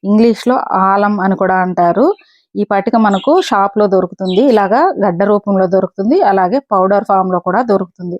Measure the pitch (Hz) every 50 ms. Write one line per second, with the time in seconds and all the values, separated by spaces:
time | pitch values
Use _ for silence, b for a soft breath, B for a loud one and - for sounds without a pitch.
0 | - 190 208 214 226 233 220 - - 240 254 247 - - - 185 190 190 196 202
1 | 202 208 208 202 180 190 190 175 190 185 185 185 185 180 185 - 175 175 175 185
2 | 247 330 415 b b b b b b b _ 202 208 - 208 196 196 - - 233
3 | 220 208 196 190 - - 302 370 370 - - 202 196 202 - 214 208 202 185 190
4 | 180 180 - _ 190 185 180 190 254 285 240 208 202 190 202 247 311 381 - -
5 | 202 208 175 165 196 202 208 208 202 208 196 190 190 185 175 190 190 185 _ -
6 | 196 214 277 381 403 208 196 190 185 180 214 277 277 _ 214 196 185 190 202 202
7 | 202 - 202 190 185 190 180 180 175 185 180 214 262 233 202 196 190 170 _ _
8 | 180 175 175 185